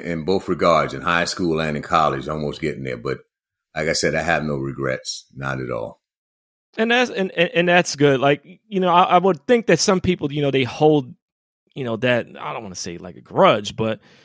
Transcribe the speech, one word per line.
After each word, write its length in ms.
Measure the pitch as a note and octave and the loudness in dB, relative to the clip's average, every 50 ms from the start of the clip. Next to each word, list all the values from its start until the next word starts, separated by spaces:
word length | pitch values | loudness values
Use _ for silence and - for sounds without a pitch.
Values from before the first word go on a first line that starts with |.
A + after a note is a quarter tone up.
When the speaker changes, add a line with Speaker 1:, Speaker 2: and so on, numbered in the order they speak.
| - | -6
Speaker 1:
in 220 | F2 E2+ D#2+ D2+ | -6 -6 -6 -2
both 240 | D#2+ F#2+ F#2+ - - | -2 -2 -2 -2 -4
regards, 460 | F2+ D2+ F#2 F2 E2 D2+ C#2+ C#2 - | -4 0 2 4 4 4 2 0 -4
in 80 | C2+ C#2 | -6 -4
high 240 | F2 E2+ E2+ F2 | -2 0 0 0
school 340 | - - - F#2 E2 D#2 D#2 | -2 -2 -2 -2 0 0 0
and 160 | D#2+ D#2 D2 | -2 -2 -4
in 60 | D2 D2 | -6 -4
college, 420 | - E2+ E2 D#2 D2 C#2 C#2 C2 | 0 2 2 2 2 0 -2 -6
almost 340 | D2 D2+ D#2 D2 D2 C2 - | -6 -6 -6 -4 -6 -6 -6
getting 220 | - D2+ C#2+ C#2 C2 | -6 -6 -6 -6 -8
there. 140 | B1+ B1 | -8 -8
But 220 | A#1 A1+ C2+ C2 - - _ _ _ _ _ _ _ _ _ - | -8 -6 -6 -8 -8 -10 _ _ _ _ _ _ _ _ _ -8
like 100 | D#2 D#2 | -4 -2
I 60 | D#2+ D2+ | -2 0
said, 240 | - - D#2+ D2 | 0 0 0 0
I 60 | D#2 D#2 | 0 0
have 200 | E2 E2 D#2 D2+ | 0 0 0 0
no 140 | D2+ C#2+ | -2 -4
regrets, 680 | C#2 C2+ C#2 C2 B1+ C2+ C2 C2 C2 - - - - - _ - | -4 -4 -6 -8 -6 -6 -4 -6 -6 -8 -10 -12 -12 -14 _ -16
not 280 | C2+ C2+ C2+ C2+ C2 | -10 -8 -6 -6 -6
at 100 | B1+ B1 | -6 -6
all. 320 | A#1+ A1+ A1 - - _ _ _ _ _ _ _ _ _ _ _ _ _ _ _ _ | -6 -8 -8 -10 -14 _ _ _ _ _ _ _ _ _ _ _ _ _ _ _ _
Speaker 2:
And 140 | - A3+ A#3 | -4 -2 0
that's, 200 | A#3+ B3+ B3 A3+ | 2 2 0 0
and, 200 | - - F#3+ F#3 | -2 -4 -4 -2
and, 200 | - - E3+ F3 - | 0 0 0 0 2
and 140 | E3+ F3 F3+ | 0 2 4
that's 260 | F3 F3+ E3+ - - | 4 4 2 2 0
good. 240 | C3+ C#3+ D3 C3+ B2+ | 2 4 4 4 4
Like, 260 | C3 C#3 D3 - _ - F#3 _ _ - | 4 2 2 2 _ -10 -20 _ _ -6
you 120 | G#3+ F#3 | -2 0
know, 80 | F#3 F3+ | 2 4
I, 140 | E3+ F3 F#3 | 4 4 4
I 140 | - F3+ F3+ | 6 4 4
would 280 | F3 G3 F3 D3 _ | 4 4 0 0 _
think 200 | - B3 A#3 - | 2 2 2 4
that 120 | - F3 D3+ | 4 2 4
some 220 | - - F#3+ F3+ | 4 2 2 2
people, 320 | - F#3+ F3+ - - C#3+ C#3 | 2 0 -2 0 -2 -4 -4
you 100 | D3+ C#3+ | -2 -2
know, 80 | C#3 | 0
they 140 | C3+ C3+ B2+ | 2 0 0
hold, 500 | A#2 - - D3+ D#3 D3+ D3 B2+ B2 - _ _ _ _ _ _ _ _ _ _ _ - | -2 0 2 4 6 6 4 2 -2 -10 _ _ _ _ _ _ _ _ _ _ _ -12
you 100 | - C3 | -8 -6
know, 120 | A#2 A2+ G#2 | -6 -4 -2
that, 280 | A#2+ B2 B2 A#2 G#2 - - D2 | 0 2 2 2 0 -4 -10 -14
I 120 | - D3+ D3 | -12 -10 -10
don't 100 | C3 A2+ | -10 -12
wanna 120 | F#2+ F2+ | -12 -12
say, 240 | - - F#2+ E2+ E2+ | -10 -10 -10 -10 -12
like, 180 | E2+ F2+ E2 | -14 -16 -18
a 40 | - | -18
grudge, 560 | B1 - F2+ C3+ F#3+ F3 C3 G#2 G#2 G2 G#2 | -18 -8 0 2 4 4 4 2 -2 -6 -6
but, 240 | - A2 A2 A2 - _ _ _ _ _ | -4 -4 -4 -4 -6 _ _ _ _ _